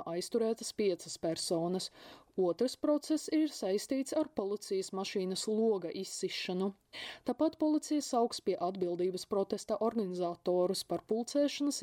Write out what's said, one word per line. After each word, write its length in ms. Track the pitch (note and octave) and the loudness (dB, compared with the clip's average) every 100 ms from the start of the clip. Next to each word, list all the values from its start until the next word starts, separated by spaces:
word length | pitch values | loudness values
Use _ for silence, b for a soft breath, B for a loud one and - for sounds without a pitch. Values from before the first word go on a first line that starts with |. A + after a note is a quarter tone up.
| - | -4
aizturētas 640 | E3+ - A#3+ A3+ A3+ - | -4 -2 0 0 -2 -4
piecas 460 | - G#3 E3+ - - | 0 2 0 -4 -4
personas. 680 | E3+ D#3+ - E3+ E3+ F#3 - B B B B - | -2 -2 0 0 2 0 -4 B B B B 0
Otrs 380 | F3+ E3 B3+ - | 2 4 0 0
process 480 | D4+ D4 - D#4 - D#4 | 2 2 2 -2 2 2
ir 160 | D#4 | 2
saistīts 640 | - G3 G3+ - C4+ C4+ - | 0 0 0 0 -2 0 0
ar 140 | D#4 | -2
policijas 600 | - G3 G#3 - F#3+ F#3 F#3+ | -2 -2 -2 -2 -2 -2 -4
mašīnas 480 | G3 G3+ F#3 F#3 - | -4 -2 -2 -2 -2
loga 400 | G#3+ A3+ G3+ E3+ | 2 4 2 -2
izsišanu. 800 | - F#3+ - F#3+ - - F#3 F#3+ F#3+ _ B B B - | -8 -8 -6 -6 -4 -4 0 0 -4 _ B B B -4
Tāpat 300 | B3 D#4 D#4+ | 2 2 2
policija 400 | D#4 D4+ - D4+ C#4 | 2 2 2 -2 0
sauks 340 | B3 A#3 - | 2 2 0
pie 160 | - F3+ | -2 0
atbildības 720 | F3+ G3 F3 F3 F3+ F3+ - | 0 0 0 0 0 -2 -2
protesta 480 | G3+ G3 G#3 - A3 | 0 0 -2 -2 0
organizatorus 1000 | A3 A#3 F#3+ F3+ F3 F3 - F3+ F3+ F#3 - | 0 0 -2 -2 -4 -2 2 4 4 0 -2
par 160 | E3+ | -4
pulcēšanas 800 | - A3 A#3+ C#4+ C#4+ - C#4+ - | -2 -2 0 2 2 2 -2 2